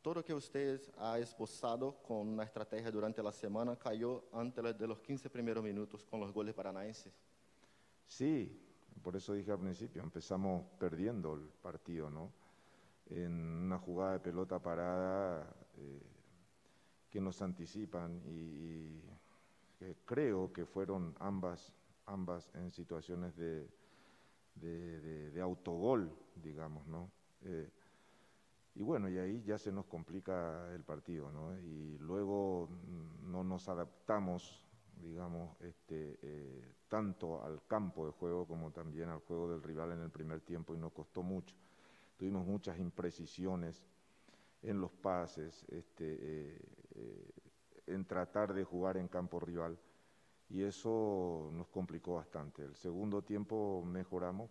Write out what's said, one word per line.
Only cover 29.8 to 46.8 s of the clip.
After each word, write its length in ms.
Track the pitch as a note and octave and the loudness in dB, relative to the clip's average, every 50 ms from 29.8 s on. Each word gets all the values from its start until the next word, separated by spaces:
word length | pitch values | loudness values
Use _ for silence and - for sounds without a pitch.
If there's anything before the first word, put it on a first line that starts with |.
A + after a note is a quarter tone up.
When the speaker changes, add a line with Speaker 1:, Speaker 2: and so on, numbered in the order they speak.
| F#2 | -4
Speaker 2:
complica 840 | - - E2+ E2 - E2 F#2+ F2+ - F#2+ F2+ E2+ E2+ D#2+ E2 F2 F2 F2+ | -4 -6 -6 -6 -4 -6 -4 0 2 2 2 2 0 -2 -4 -4 -6 -6
el 80 | F2 D2 | -8 -4
partido, 480 | - D#2 D2 - - F2 D#2 C#2+ C#2+ | -4 -6 -6 -4 -4 -4 -2 -2 -4
¿no? 280 | D2+ D2+ D#2 E2 F#2 F#2+ | -4 -4 -4 -4 -4 -6
Y 380 | F2+ E2+ D#2 D2+ D2+ D#2 D2+ C#2+ | -6 -6 -6 -6 -6 -6 -6 -6
luego, 680 | D2+ D#2+ F2+ G2+ G#2 G2 G2+ G2+ G2 G2 F#2 F2+ E2+ D#2+ | -4 -2 0 2 2 4 4 4 6 6 4 4 2 0
mm, 600 | F2+ F2+ F2 F2+ F2 E2+ D#2+ E2 D#2+ - - F2+ | -4 -8 -8 -6 -6 -6 -6 -8 -10 -10 -6 -4
no 140 | F2+ F#2 F#2+ | -2 0 2
nos 240 | F#2 F#2 F2+ - - | 2 0 0 0 0
adaptamos, 960 | F#2 E2+ F2 - - - - - A2 G#2 G2 F#2 F2 F2 - - - - - - - - - - - | 0 0 0 -2 -4 -12 2 4 4 4 6 2 0 0 -2 -8 -16 -16 -20 -20 -20 -20 -20 -20 -16
digamos, 640 | - F2 E2 E2 E2+ F2+ F2 E2+ E2+ E2+ E2+ E2 - | -12 -10 -8 -6 -4 -4 -4 -4 -4 -4 -6 -8 -10
este, 580 | - F2 E2 - - - E2 D#2 D#2 D2 C2+ - - | -12 -12 -12 -14 -10 -6 -4 -4 -4 -6 -8 -8 -10
eh, 520 | C#2+ D2+ D2+ C#2+ C2+ C2 C2 A#1+ B1+ - - - - | -8 -8 -8 -8 -8 -10 -12 -12 -14 -18 -20 -6 0
tanto 540 | - G#2+ G#2+ G2+ F#2 - - E2 E2 C#2+ A1 | 2 2 4 2 0 0 0 -2 0 -2 -2
al 220 | D2 D#2 D2+ - | -4 -6 -6 -2
campo 400 | - A2 G#2+ G#2+ F2+ D#2+ D#2+ D#2+ | 2 2 2 2 2 0 0 -2
de 60 | D#2 D2 | -2 -2
juego 340 | - F2+ E2+ F2 F2 F2+ | 0 0 2 2 2 0
como 240 | E2 E2 E2 E2 D#2+ | 0 -2 -4 -4 -4
también 400 | D2+ E2 E2 D#2+ D2 D#2 E2 E2+ | -4 -6 -6 -4 -4 -4 -2 -2
al 80 | E2 D2+ | -4 -6
juego 320 | - - E2+ E2+ E2+ E2+ | -4 -2 0 0 2 2
del 120 | E2+ D#2+ D2+ | 0 -2 -2
rival 300 | D#2 D#2+ D#2 D#2+ E2+ E2+ | -4 -2 -2 0 0 -2
en 80 | E2+ | -2
el 100 | E2 E2 | -4 -4
primer 300 | - D#2+ D#2+ D#2 D#2+ D#2+ | -4 -4 -4 -2 -2 -4
tiempo 340 | - - F2 E2+ E2 - E2 | -4 -4 -4 -4 -2 -4 -4
y 40 | D#2+ | -2
nos 140 | D#2+ E2 - | -2 -4 -4
costó 300 | - D#2 - - F#2 F2+ | -6 -12 -6 -4 -2 0
mucho. 320 | F2+ F#2+ F#2 F2+ - - - - - - - - - - - - - - | 0 0 0 -2 -6 -14 -20 -20 -20 -20 -20 -20 -20 -20 -20 -20 -20 -8
Tuvimos 300 | - F#2 G2 G2+ F#2+ F2+ | -2 0 2 2 2 4
muchas 320 | F2+ G2+ G#2 - G2 E2+ E2+ | 2 2 2 2 -2 0 0
imprecisiones 1040 | F#2 F2 - - F2+ F2 - - E2 D2+ - - F2+ F#2+ F#2 F2+ E2+ E2 D#2+ - - - - - - - - - - - - - - - - - - | 0 0 0 0 0 0 0 -2 -8 -8 -4 0 2 2 4 2 2 0 -2 -6 -12 -20 -20 -20 -20 -20 -20 -20 -20 -20 -20 -20 -20 -20 -20 -8 -2
en 180 | - G#2 G2+ | 0 2 2
los 100 | F#2 - | 2 0
pases, 760 | - - - G2 F#2 F2+ F2 E2 - - D#2 D#2+ - - - - | -2 0 4 4 4 6 4 0 -2 -6 -6 -6 -8 -12 -12 -8
este, 480 | - E2+ E2 - - - E2 D#2 D#2 - | -8 -8 -8 -10 -8 -4 -2 -2 -2 -2
eh, 400 | - D2+ D#2 D#2 D2 C#2+ E2 - - - - - | -2 -4 -4 -4 -4 -6 -8 -12 -14 -16 -16 -20